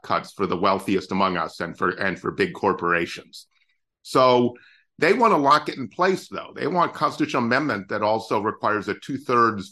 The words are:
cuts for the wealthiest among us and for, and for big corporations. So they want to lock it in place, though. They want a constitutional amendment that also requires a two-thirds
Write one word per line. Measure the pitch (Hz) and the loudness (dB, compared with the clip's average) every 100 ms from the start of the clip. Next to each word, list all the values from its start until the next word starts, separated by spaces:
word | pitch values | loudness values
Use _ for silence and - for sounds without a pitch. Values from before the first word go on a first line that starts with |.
cuts | - 107 - | -4 -4 -4
for | - 92 | -6 -4
the | 87 | 0
wealthiest | 98 95 104 95 - | 0 0 0 -2 -2
among | 98 95 87 | -2 0 -2
us | 80 - | -4 -6
and | 87 78 | -10 -4
for, | 98 | -4
and | - 98 87 | -2 -2 -4
for | - | -4
big | 85 92 | -2 -2
corporations. | 85 101 90 87 85 85 - - - - _ _ _ _ _ | 0 0 0 0 0 -2 -8 -16 -20 -20 _ _ _ _ _
So | - - 127 123 120 - _ _ _ - | -2 2 4 4 2 -2 _ _ _ 0
they | 156 | 2
want | 226 226 | 4 4
to | 170 | 4
lock | 139 151 170 | 4 4 2
it | 160 | -8
in | 123 | -8
place, | - 185 190 - | -2 0 0 -4
though. | 87 - 107 | -12 -10 -6
They | 131 | -4
want | 175 165 | 0 -2
a | |
constitutional | - 151 - 147 143 | 0 -2 0 -2 0
amendment | 117 127 147 104 95 | 0 0 0 -4 -4
that | 107 | -2
also | 104 110 - 113 | 0 0 -2 -2
requires | 107 - 113 107 101 | -2 -2 0 0 -2
a | 95 | -6
two-thirds | - 131 - 123 113 104 92 | -6 -8 0 2 2 0 -8